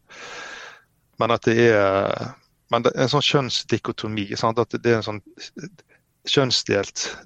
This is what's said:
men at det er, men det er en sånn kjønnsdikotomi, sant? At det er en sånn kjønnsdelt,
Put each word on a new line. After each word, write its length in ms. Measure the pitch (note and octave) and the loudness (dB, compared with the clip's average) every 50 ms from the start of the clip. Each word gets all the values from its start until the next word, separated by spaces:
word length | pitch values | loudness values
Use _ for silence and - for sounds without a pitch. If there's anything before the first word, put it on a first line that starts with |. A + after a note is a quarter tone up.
| _ _ - - - - - - - - - - - - - - _ _ _ _ _ _ _ - | _ _ -20 -20 -18 -18 -16 -16 -16 -16 -16 -18 -18 -20 -20 -20 _ _ _ _ _ _ _ -2
men 120 | A#2 A2+ A#2 | 0 0 0
at 100 | A2 - | 2 2
det 120 | A#2+ A2+ A#2 A#2+ A#2 | 2 4 6 6 6
er, 640 | A2 G#2 G2+ G2 F#2+ G2 G2+ - - - A#2 A#2+ - - _ _ _ _ _ _ | 6 6 4 4 4 2 2 0 -2 -4 -8 -10 -12 -14 _ _ _ _ _ _
men 140 | A#2+ A#2 A#2 | 0 2 2
det 80 | B2 - | 2 2
er 100 | - C3+ | 2 0
en 80 | A#2 C#3+ | 2 2
sånn 120 | D3 - | 0 2
kjønnsdikotomi, 1000 | - - D3 C3 A#2 - - - - A#2 G#2+ - - A2+ - - A2 G#2+ G#2+ G2+ G2+ A2+ - | 2 2 2 0 0 -4 -6 -4 -2 -2 -2 -2 -4 -8 -6 -8 -6 -6 -6 -6 -6 -4 -2
sant? 200 | - A2+ A2 A#2+ | -2 0 0 0
At 180 | A2+ - - | -2 0 2
det 160 | A#2 A2+ A#2+ A#2 | 2 4 4 4
er 80 | A2 | 2
en 60 | G2+ | 0
sånn 160 | A2 G#2 G#2 - G#2 - - - - - - - - - - - _ _ _ _ _ _ _ - - | -4 -8 -10 -12 -16 -20 -20 -20 -18 -16 -16 -16 -16 -18 -20 -20 _ _ _ _ _ _ _ -8 -2
kjønnsdelt, 800 | - C#3+ C3+ B2 A2 - - - G#2 G2+ G2 - - - - - - - - | 0 2 2 2 0 -2 -2 0 0 -2 -2 -4 -6 -8 -8 -8 -10 -12 -12